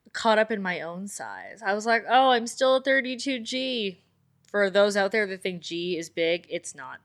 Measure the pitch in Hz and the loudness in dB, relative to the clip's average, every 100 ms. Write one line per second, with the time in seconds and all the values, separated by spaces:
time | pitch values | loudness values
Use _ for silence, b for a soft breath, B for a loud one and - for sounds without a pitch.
0 | _ - 226 214 220 214 190 175 160 175 | _ 0 4 4 4 0 -4 -6 -6 -8
1 | 202 - 110 92 98 151 208 208 226 226 | -10 -10 -12 -12 -14 -8 -4 -2 0 0
2 | 190 247 262 240 233 - 262 262 269 269 | 4 6 6 4 0 0 2 4 4 2
3 | 254 247 277 254 220 254 262 247 196 180 | 0 -4 -4 -4 -4 -6 -4 -4 -6 -8
4 | _ _ _ _ _ 208 196 202 208 202 | _ _ _ _ _ 0 2 4 4 4
5 | 196 220 202 190 190 175 - 170 180 165 | 0 0 -2 -4 -8 -8 -8 -6 -4 -4
6 | 165 - 165 175 - 170 - 143 131 - | -6 -2 0 -2 -4 -10 -10 -14 -16 -16